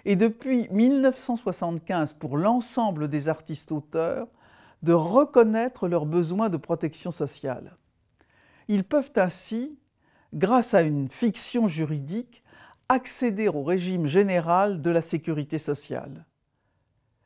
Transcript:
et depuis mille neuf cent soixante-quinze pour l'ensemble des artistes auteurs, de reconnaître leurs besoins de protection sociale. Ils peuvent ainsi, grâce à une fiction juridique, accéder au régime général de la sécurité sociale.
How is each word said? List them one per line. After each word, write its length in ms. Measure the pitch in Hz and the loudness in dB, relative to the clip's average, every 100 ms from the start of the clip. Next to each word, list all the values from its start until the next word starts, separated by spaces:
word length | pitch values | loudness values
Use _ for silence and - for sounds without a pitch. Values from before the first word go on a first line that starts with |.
| - | 0
et 100 | 190 | 2
depuis 520 | 226 220 262 254 - | 2 0 -2 -2 0
mille 320 | 202 247 277 | 2 4 4
neuf 160 | 262 254 | 2 0
cent 180 | - 233 | -4 -6
soixante-quinze 800 | - 175 170 165 - 160 151 | -4 -4 -4 -6 -4 -2 -2
pour 240 | - 143 143 | -4 -4 0
l'ensemble 720 | 196 247 226 - 220 160 151 | 2 2 0 -2 -2 -2 -4
des 200 | 147 147 | -2 -2
artistes 440 | 156 - 156 - | -4 -6 -12 -8
auteurs, 560 | 151 147 160 165 - 233 _ _ _ _ _ | -8 -6 -4 -2 -4 -8 _ _ _ _ _
de 100 | 160 | 2
reconnaître 920 | 170 165 233 294 254 226 220 247 254 180 | 4 4 4 4 6 6 4 -2 -2 -2
leurs 180 | 170 151 | 0 0
besoins 440 | 175 160 185 220 | 0 0 0 -2
de 80 | 165 | -2
protection 520 | - 165 160 - 180 | -4 -4 -4 -6 -10
sociale. 680 | - 143 - 139 120 - - _ _ _ _ _ _ _ _ - | -6 -8 -6 -8 -8 -12 -20 _ _ _ _ _ _ _ _ -2
Ils 160 | 208 | -2
peuvent 300 | 185 294 - - | 2 0 2 0
ainsi, 640 | 185 - - 220 277 302 _ _ _ _ _ | 0 -2 -8 -8 -8 -12 _ _ _ _ _
grâce 440 | 151 185 254 226 196 | -2 2 2 4 4
à 80 | |
une 260 | 156 147 135 | 4 2 -4
fiction 580 | - 240 - - 240 220 | -2 -2 -2 -4 0 0
juridique, 720 | 156 156 151 139 208 - _ _ - - _ - | 0 -4 -4 -6 -8 -10 _ _ -20 -20 _ 0
accéder 580 | 254 254 - 240 202 214 | 0 0 -4 -2 0 0
au 160 | 151 | 0
régime 440 | 139 185 180 185 151 | -2 -2 -2 -2 2
général 760 | 170 202 180 160 180 208 185 | 2 4 2 2 2 2 0
de 80 | 151 | 0
la 120 | 165 | 0
sécurité 560 | 160 160 170 151 147 160 | 0 -4 -4 -4 -4 -6
sociale. 680 | - 147 - 127 139 151 - _ _ _ _ _ _ _ _ _ | -4 -6 -6 -10 -10 -16 -20 _ _ _ _ _ _ _ _ _